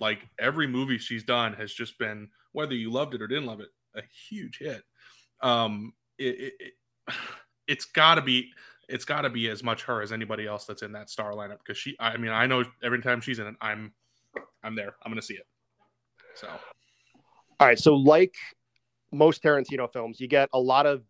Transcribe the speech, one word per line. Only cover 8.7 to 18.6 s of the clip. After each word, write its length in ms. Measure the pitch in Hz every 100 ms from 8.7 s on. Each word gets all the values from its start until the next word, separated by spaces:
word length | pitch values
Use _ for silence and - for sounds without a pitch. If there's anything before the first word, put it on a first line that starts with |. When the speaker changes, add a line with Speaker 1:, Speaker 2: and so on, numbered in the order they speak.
| - -
Speaker 1:
it's 160 | 127 -
gotta 240 | 147 143
be 200 | 117 113
as 120 | 104
much 220 | 120 113
her 180 | - 117
as 100 | 104
anybody 360 | 113 107 107 104
else 180 | 104 -
that's 160 | 104
in 120 | 104
that 180 | 107 104
star 220 | - 107
lineup, 260 | 104 101 104
'cause 140 | - 104
she, 180 | 139 -
I 180 | 113 117
mean, 140 | 113
I 160 | 110 127
know 160 | 127 120 -
every 180 | 120 120
time 180 | 120 120
she's 160 | 117 117
in 80 | 104
it, 100 | 117
I'm, 320 | 110 107 107 _ _ _ _ - - _
I'm 100 | 110
there. 220 | 110 101 -
I'm 80 | 113
gonna 100 | 110
see 140 | - 98
it. 100 | - _ _ _ _ _ _ _ -
So. 140 | - - - - - _ _ _ _ _ _ _ _
Speaker 2:
All 80 | 135
right, 100 | 117
so 160 | 156
like 400 | 143 135 156 185 - - -